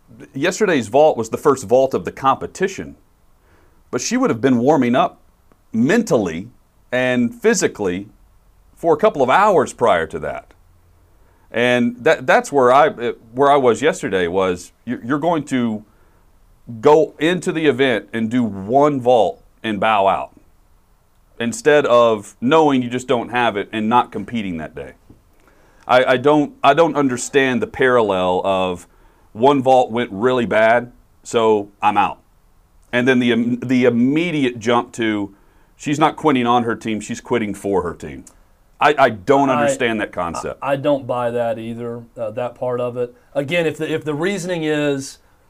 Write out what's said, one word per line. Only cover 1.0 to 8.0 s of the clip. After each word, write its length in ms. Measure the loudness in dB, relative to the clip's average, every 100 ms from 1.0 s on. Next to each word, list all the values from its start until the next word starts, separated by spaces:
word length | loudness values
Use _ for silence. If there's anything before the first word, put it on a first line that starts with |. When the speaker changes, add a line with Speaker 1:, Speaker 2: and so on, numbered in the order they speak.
| 4 2
Speaker 1:
was 140 | -4
the 80 | -2
first 280 | 0 0 2
vault 280 | 2 2
of 120 | -2 -6
the 60 |
competition, 840 | -4 -2 -2 -4 -6 -6 -6 -14 -16 _ _ _ _ _ _ _ _ _
but 100 | -8
she 160 | -4 -2
would 140 | 0
have 100 | 0
been 160 | 0 2
warming 380 | 2 2 2 0
up 260 | -2 -6 _ _ _ _ _
mentally 800 | -2 2 2 2 0 -2 -6 -12 _ _ _ _
and 420 | -2 0 0 -2
physically 760 | 0 0 0 -2 -2 -4 -6